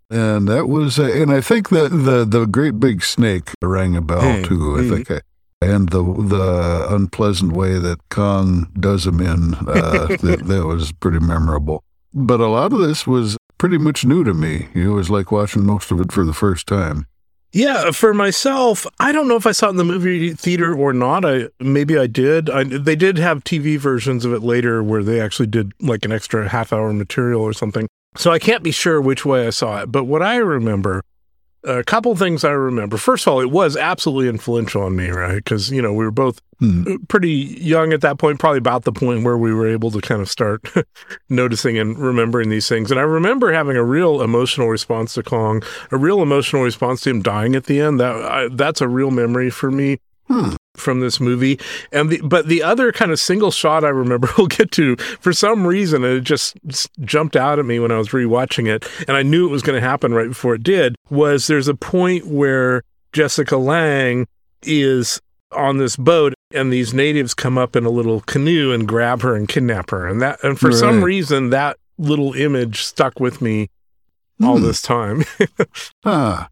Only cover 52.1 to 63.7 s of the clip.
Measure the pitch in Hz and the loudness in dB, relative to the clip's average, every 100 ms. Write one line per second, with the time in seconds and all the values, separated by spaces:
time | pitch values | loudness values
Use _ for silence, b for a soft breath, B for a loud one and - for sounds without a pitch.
52.1 | 160 147 170 156 165 160 233 247 - 202 | 0 2 2 2 0 2 2 2 2 0
53.1 | 156 - 190 202 - 160 160 151 135 123 | 0 0 2 0 0 0 2 2 2 0
54.1 | 120 123 - 185 - 214 - 143 123 - | 0 0 2 2 2 0 2 0 0 -6
55.1 | - 180 170 208 220 180 190 190 147 123 | -4 -2 2 2 2 2 0 0 0 2
56.1 | 127 127 143 - - 160 131 - - 120 | 0 0 -2 -2 -8 -10 -8 -8 -8 -2
57.1 | 147 156 139 135 147 127 120 117 113 107 | 0 2 2 2 0 0 0 0 0 -2
58.1 | 135 120 117 127 - 113 110 B B 156 | -2 0 0 0 -2 -2 -2 B B -2
59.1 | 139 135 160 175 143 143 131 127 143 131 | 0 2 2 2 0 0 0 0 0 0
60.1 | 117 113 127 123 113 117 190 131 120 - | 0 -2 -2 -2 0 2 2 2 -2 -4
61.1 | 143 147 143 - 151 135 135 - 180 180 | 0 2 2 2 0 0 -4 -2 0 2
62.1 | 180 160 143 143 131 127 127 - _ _ | 0 -2 0 2 2 2 0 -4 _ _
63.1 | 151 143 - 135 139 131 | 0 0 0 0 0 2